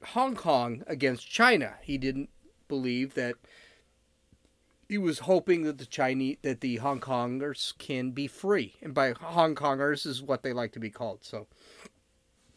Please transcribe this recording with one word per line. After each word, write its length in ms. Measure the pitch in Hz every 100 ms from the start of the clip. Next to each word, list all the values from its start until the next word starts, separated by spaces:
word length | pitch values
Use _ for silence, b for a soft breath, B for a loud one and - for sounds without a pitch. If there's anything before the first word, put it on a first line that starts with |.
Hong 320 | - 240 262 226
Kong 480 | 170 135 120 120 -
against 460 | 143 135 123 -
China. 440 | - 247 208 117 -
He 160 | - 139
didn't 320 | 131 135 143 - - _ -
believe 460 | 139 127 123 135
that, 220 | 135 123 - _ b b b b _ _ _ _ _ _ _ _ _ -
he 80 | 202
was 220 | 175 139
hoping 440 | - 185 - 175
that 160 | 156 139
the 60 | 127
Chinese, 520 | - 131 131 135 151
that 180 | 147 123
the 160 | 131 117
Hong 240 | 139 131
Kongers 760 | 131 123 123 131 143 - - -
can 340 | - 131 127
be 140 | 127 139
free. 500 | - 190 202 104 -
And 120 | 160
by 180 | 135 135 117
Hong 340 | 165 170 160
Kongers 520 | 135 143 135 143 143 147
is 160 | 127
what 200 | 135 127
they 100 | 135
like 180 | 123 117
to 60 | 120
be 100 | 110
called. 360 | - 113 92 -
So 220 | 107 104 B B B B _ _ _ _ _ _